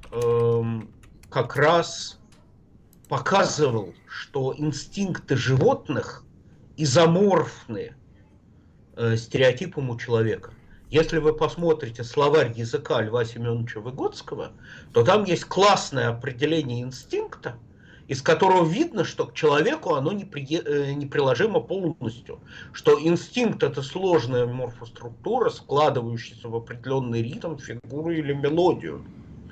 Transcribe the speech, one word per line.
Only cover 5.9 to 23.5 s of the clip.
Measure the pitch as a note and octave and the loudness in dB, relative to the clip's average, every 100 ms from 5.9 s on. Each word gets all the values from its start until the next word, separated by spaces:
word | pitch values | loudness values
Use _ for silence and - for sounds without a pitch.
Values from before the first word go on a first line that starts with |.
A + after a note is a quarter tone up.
| A#2+ - - - - - - - - | -6 -6 -10 -20 -20 -20 -20 -14 -4
изоморфны, | D3+ C#3+ E3 F3 G#3 F3+ - - - G2+ - - - - _ - _ - - _ _ - | 2 6 6 6 4 4 0 -6 -12 -10 -10 -14 -20 -20 _ -20 _ -20 -20 _ _ -2
э, | A#2 A2+ | 0 0
стереотипам | - C3 C3 B2+ F3+ - C3 | 0 4 4 4 -4 -6 -6
у | A#2 | -6
человека. | - A#2 A2 - - - - - - | 0 2 2 -2 -8 -20 -20 -20 0
Если | D3 D#3+ E3 | 2 2 2
вы | D3+ | 2
посмотрите | D3+ D3+ F3 E3+ D3+ A#2 A2+ | 2 0 0 0 0 -2 -10
словарь | A#2 D3 C#3+ D#3 A2+ | -6 0 4 4 2
языка | A2+ A2+ C#3+ - C3 | -2 -4 -4 -2 0
Льва | G#2+ A#2+ | 0 -2
Семёновича | A#2 A#2 A#2+ A#2 A#2 G#2+ | -2 -4 -4 -4 -4 -8
Выгодского, | A2+ C3+ G4+ - - A2+ D2+ - - - - | -10 -6 -6 -6 -12 -10 -12 -14 -20 -20 -2
то | A#2 | 2
там | A#2+ G#3 | 6 4
есть | G3 E3 | 4 -2
классное | - F#3 G3+ F#3+ - C3 A#2+ | -2 4 6 4 0 -2 -2
определение | A#2 C#3 A#2+ D3 D#3+ C3 A#2+ | -2 -6 -2 0 0 -2 -6
инстинкта, | B2+ B2+ - F#4+ A4 - D3 A#2+ - - - - - | -8 -12 -8 -6 -6 -10 -12 -14 -18 -20 -20 -16 -8
из | C3 | -4
которого | - D#3+ F#3+ F#3 | 2 4 6 6
видно, | D#3+ G3+ E4+ G#3 | 4 2 -2 -2
что | D#3 - C#3 | -4 -4 -6
к | |
человеку | - D#3 D3 G3+ D#4 F#3 | 0 2 4 2 0 -2
оно | D3 D3 | 0 0
неприе-, | G3+ E3+ D3 C3+ D#3+ | -4 -8 -10 -6 -4
э, | C#3+ D3 C#3 | -2 -2 -2
неприложимо | C#3+ C#3 D3+ C3+ B2 G#3+ F3+ | -4 -4 0 2 2 2 0
полностью, | - F#3+ E3+ - A2+ - - - - - - | -2 -4 -4 -4 -8 -10 -16 -18 -18 -20 -18
что | - - D3 | -2 4 4
инстинкт — | D#3+ E3+ - B3 A3+ | 4 0 -2 0 0